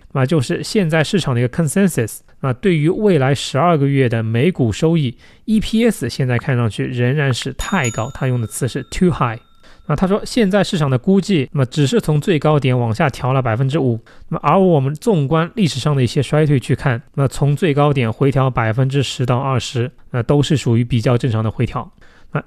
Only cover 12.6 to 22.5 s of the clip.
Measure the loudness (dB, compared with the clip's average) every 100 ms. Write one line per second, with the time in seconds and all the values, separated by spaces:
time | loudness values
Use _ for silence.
12.6 | 2 0 0 0 -2 -2 -2 0 0 0
13.6 | 0 0 0 -2 -6 -20 -10 -4 2 4
14.6 | 4 4 0 -2 0 0 2 0 0 0
15.6 | -2 0 -2 0 0 0 0 2 2 2
16.6 | 0 -2 -2 -4 -4 -2 -2 0 0 2
17.6 | 0 2 2 2 0 0 0 2 0 0
18.6 | -2 0 0 0 -2 -2 -2 -2 0 -2
19.6 | -2 -4 -6 -8 -8 -4 0 2 2 0
20.6 | 2 0 2 0 2 0 0 -2 -2 -2
21.6 | -4 -4 -10 -16 -20 -20 -10 -10 -6